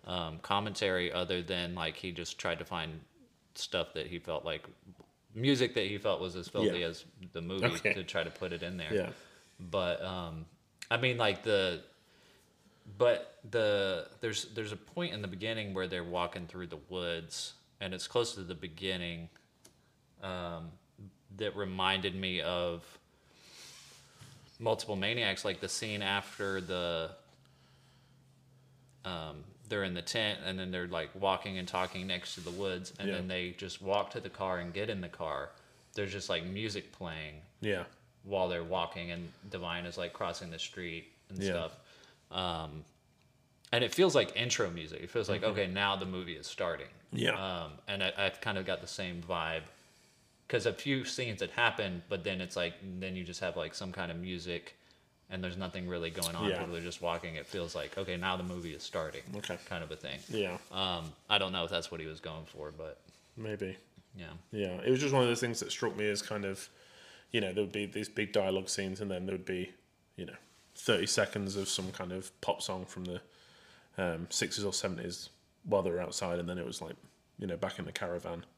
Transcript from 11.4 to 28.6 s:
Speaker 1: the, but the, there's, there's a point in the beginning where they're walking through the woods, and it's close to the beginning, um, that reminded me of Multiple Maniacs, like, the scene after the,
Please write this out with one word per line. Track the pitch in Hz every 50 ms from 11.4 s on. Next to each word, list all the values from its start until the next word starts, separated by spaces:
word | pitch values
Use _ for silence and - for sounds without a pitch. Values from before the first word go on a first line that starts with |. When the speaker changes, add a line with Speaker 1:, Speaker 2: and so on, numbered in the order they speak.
Speaker 1:
the, | - 110 104 98 95 90 85 80 - - - _ _ _ - - - - - - _ _ _ _ _ - _ _ _ 110 98
but | 98 123 123 117 - - - - - - 113
the, | 107 117 110 104 104 101 98 95 92 85 78 - - -
there's, | - 113 104 - - - 107
there's | 113 110 104
a | 107
point | 95 - - - 175 175 165 92
in | 107
the | 104 92
beginning | 92 90 107 113 113 110 107 101 95
where | 95 92 90
they're | 92 90 85
walking | 87 87 90 87 87 - 98 87
through | 80 - 90 90 82
the | 82 78 73 -
woods, | 92 90 87 85 85 82 82 80 - - - - - - _ _ _ _
and | 101 92
it's | 92 90 -
close | - - 120 117 117 -
to | 101
the | 92 85 92
beginning, | 78 - 87 78 80 95 95 92 90 87 85 85 85 85 82 - - _ _ _ _ _ - _ _ _ _ _ _ _ _ _ -
um, | 98 95 92 90 87 85 85 82 82 82 90 - _ _ _ - 104 95 - _ _ - 98
that | 98 110 101 -
reminded | 101 101 92 92 95 92 95 95 95 92 98 87
me | 95 95 92 90 87
of | 73 85 90 87 87 87 85 85 - - - - _ _ _ _ _ - - - - - - - - - - - - - - - - - - - - - - - - - - -
Multiple | 117 113 110 - - - 104
Maniacs, | 95 95 104 120 123 113 98 95 - -
like, | 104 92 87
the | 101 92
scene | - - 117 107 104 104
after | 101 95 98 101 95 - - - 104 98 95 95
the, | 90 85 92 90 87 85 85 82 82 80 82 - - - - - - - - - - - - - - - - - - _ - - - - - _ _ - - -